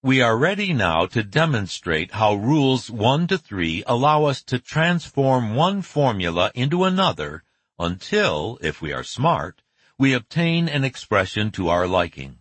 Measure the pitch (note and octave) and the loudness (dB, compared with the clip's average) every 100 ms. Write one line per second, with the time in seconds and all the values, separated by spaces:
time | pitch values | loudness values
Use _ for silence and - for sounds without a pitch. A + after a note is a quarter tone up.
0 | C3 C3 A#2+ A2+ D#3+ G3 G3+ C#3+ F#2 D#2+ | 2 4 4 4 2 0 -2 0 2 2
1 | F2+ A2+ G#2 C#3 E3 B2 F#2+ - - D#2 | 0 -2 -2 0 0 0 -4 -6 -2 -2
2 | F2+ G#2+ G#2+ G#2 A2 D#3 C3+ B2+ - A2 | -2 0 2 2 2 2 2 0 -4 0
3 | A2 C#3+ E3+ F#3+ _ G2 E2 E2 - A#2+ | 2 2 0 -4 _ -4 -2 -4 -2 0
4 | C#3+ D3+ D3+ C3 - B2+ - D3+ E3 F3 | 2 2 2 -2 -4 -6 -4 -2 0 0
5 | - - C3+ C3 A2+ A2+ E3+ G3 F3+ D3 | -4 0 2 2 0 0 0 0 -4 0
6 | C#3 G2+ F2+ E2+ F#2+ - C3 F3 F#3 F#3 | 0 0 -2 0 0 0 -2 0 0 2
7 | F#3 D#2+ D2+ D#2 _ _ _ _ E2+ F2+ | 0 -2 -8 -10 _ _ _ _ -4 -4
8 | - G#3 F#3+ D2+ D#2+ - D#2 C#2+ D#2 C#2 | -2 0 0 0 -4 -6 -6 -6 -8 -8
9 | B1+ - D3 D3 D#2+ - _ _ _ _ | -10 -2 0 0 -4 -12 _ _ _ _
10 | C3+ B2+ - E3 E3+ E3+ E3+ C#3+ C3+ - | 2 2 -2 -2 0 0 0 -2 -4 -6
11 | - G#2 F#2+ - G#2+ G2 F2 F2 F2+ F#2 | -2 0 0 -2 -4 -2 0 2 2 0
12 | F2 C#2+ C2+ B1+ | -2 -6 -14 -16